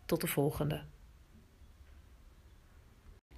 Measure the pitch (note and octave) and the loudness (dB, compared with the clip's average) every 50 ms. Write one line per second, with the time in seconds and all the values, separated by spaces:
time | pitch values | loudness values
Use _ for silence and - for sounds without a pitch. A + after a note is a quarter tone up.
0 | - - E3+ E3 - D#3 - D3 C#3 D3 C#3+ - D3 D3+ D3 - - - - - | 0 0 2 2 2 2 4 4 4 4 4 2 2 2 2 -2 -4 -10 -16 -18
1 | - - - - - - - - - - - - - - - - - - - - | -20 -20 -20 -20 -20 -20 -20 -20 -20 -20 -20 -20 -20 -20 -20 -20 -20 -20 -20 -20
2 | - - - - - - - - - - - - - - - - - - - - | -20 -20 -20 -20 -20 -20 -20 -20 -20 -20 -20 -20 -20 -20 -20 -20 -20 -20 -20 -20
3 | - - - - _ _ - | -20 -20 -20 -20 _ _ -16